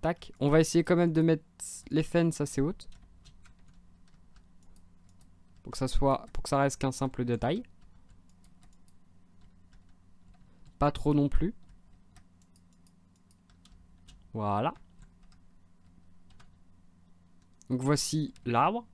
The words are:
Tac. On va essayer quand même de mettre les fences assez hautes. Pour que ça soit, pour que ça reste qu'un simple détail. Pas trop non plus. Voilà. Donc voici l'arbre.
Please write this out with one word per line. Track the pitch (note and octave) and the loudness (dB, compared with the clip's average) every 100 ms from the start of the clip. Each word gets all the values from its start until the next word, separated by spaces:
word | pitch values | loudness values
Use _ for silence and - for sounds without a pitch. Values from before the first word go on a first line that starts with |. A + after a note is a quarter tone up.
Tac. | D#3+ E3+ - - | -4 -6 -10 -4
On | C#3+ | 2
va | D#3 | 4
essayer | D#3+ E3+ | 4 2
quand | E3 F3 | 2 2
même | F3 | 2
de | D#3+ | 2
mettre | E3 D#3+ - _ - - - | 2 2 -2 _ -16 -16 -4
les | - | -2
fences | D#3 E3+ E3+ - | 0 2 2 0
assez | C#3+ - | -4 -2
hautes. | C#3+ G3+ - - - - - - - - - - - - - - - - - - - - - - - - - - - - | -2 -4 -14 -20 -20 -20 -20 -20 -20 -20 -20 -20 -20 -20 -20 -20 -20 -20 -20 -20 -20 -20 -20 -20 -20 -20 -20 -20 -20 -20
Pour | - | -14
que | - | -6
ça | C3 | 0
soit, | - C#3 C3+ - | 2 2 2 -2
pour | - | -8
que | - | -2
ça | C#3 | 0
reste | C#3 - | 0 0
qu'un | C3+ | -4
simple | B2+ C3+ - | -4 -6 -4
détail. | A#2+ A#2 A#2 F#3+ B3 - - - - - - - - - - - - - - - - - - - - - - - - - - - - - - - | -4 -2 -2 -4 -8 -20 -20 -20 -20 -20 -20 -20 -20 -20 -20 -20 -20 -20 -20 -20 -20 -20 -20 -20 -20 -20 -20 -20 -20 -20 -20 -20 -20 -20 -20 -2
Pas | D3 | 0
trop | - D3 | 0 0
non | D3 C#3+ | 2 4
plus. | - F3 - - - - - - - - - _ _ - _ - _ _ _ _ _ _ - - - - - - - - | 4 2 -4 -20 -20 -20 -20 -20 -20 -20 -20 _ _ -20 _ -20 _ _ _ _ _ _ -20 -20 -20 -20 -20 -20 -20 -14
Voilà. | A2+ G#2 G2+ C3+ - - - - - - - - - - - - - - - - - - - - - - - - - _ - _ _ - | -6 -2 -2 -2 -6 -20 -20 -20 -20 -20 -20 -20 -20 -20 -20 -20 -20 -20 -20 -20 -20 -20 -20 -20 -20 -20 -20 -20 -20 _ -20 _ _ -8
Donc | B2+ | -4
voici | C3 D3 - D#3 D3 - | 0 0 0 -2 -4 -8
l'arbre. | A#2+ A#2+ D3+ A3+ A#3 | -2 0 0 -2 -10